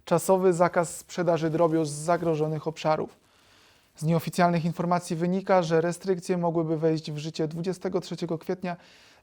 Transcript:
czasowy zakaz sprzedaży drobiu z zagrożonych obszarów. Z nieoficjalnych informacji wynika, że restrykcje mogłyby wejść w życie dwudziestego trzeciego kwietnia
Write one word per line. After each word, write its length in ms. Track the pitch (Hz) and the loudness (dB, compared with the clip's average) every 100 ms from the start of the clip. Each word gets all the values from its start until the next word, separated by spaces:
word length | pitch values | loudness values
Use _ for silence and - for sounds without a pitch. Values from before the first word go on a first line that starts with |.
czasowy 500 | - 170 - 190 185 | 0 0 4 4 4
zakaz 440 | 170 175 180 165 - | 4 4 2 -2 -4
sprzedaży 520 | - - 170 170 160 | -10 -2 0 2 0
drobiu 360 | 156 170 160 156 | 2 2 2 0
z 40 | |
zagrożonych 760 | 147 156 170 170 156 156 156 160 | -2 -2 0 0 0 0 -2 -6
obszarów. 520 | 151 156 156 - - _ _ _ _ _ _ _ - | -4 0 0 -2 -10 _ _ _ _ _ _ _ -6
Z 80 | |
nieoficjalnych 640 | 156 165 - - 175 170 165 | 0 0 0 2 2 2 -2
informacji 500 | 160 175 180 175 165 | -2 -2 -2 -2 -4
wynika, 480 | 175 190 190 190 | -2 -2 2 2
że 180 | 165 165 | 4 2
restrykcje 560 | 170 170 190 185 - 180 | 2 -2 -2 -2 -2 -2
mogłyby 400 | 170 165 160 160 | 0 0 0 0
wejść 340 | 160 160 156 | 0 0 -2
w 60 | 151 | -8
życie 300 | 156 - 156 | -8 -4 -4
dwudziestego 540 | 165 170 175 196 185 | -4 -6 -6 -4 -4
trzeciego 360 | - 175 170 160 | -6 -6 -6 -6
kwietnia 400 | - 185 180 175 - - - _ | -6 -6 -6 -8 -12 -20 -20 _